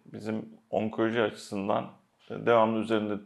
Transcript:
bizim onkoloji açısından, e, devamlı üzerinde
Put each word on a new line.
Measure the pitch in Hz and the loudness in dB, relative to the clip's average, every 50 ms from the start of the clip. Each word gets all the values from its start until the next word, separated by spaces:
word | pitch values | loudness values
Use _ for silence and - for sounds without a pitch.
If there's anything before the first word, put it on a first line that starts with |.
| _ | _
bizim | - - 110 107 110 110 110 - - - - _ _ | -18 -14 -10 -8 -6 -6 -6 -6 -10 -16 -20 _ _
onkoloji | - - 107 110 110 - 113 110 110 120 | -2 -2 -2 -2 0 0 0 2 2 2
açısından, | 113 104 101 - - - - 101 98 101 107 117 117 - - - _ _ _ _ _ - | 0 0 -2 -4 -12 -8 -6 -4 -2 -2 -2 -2 -2 -6 -10 -20 _ _ _ _ _ -12
e, | 113 104 107 | -10 -4 2
devamlı | 113 120 117 110 110 113 110 | 4 6 6 6 4 4 0
üzerinde | 107 - 113 107 107 107 104 101 - | 0 0 0 0 0 0 -4 -6 -8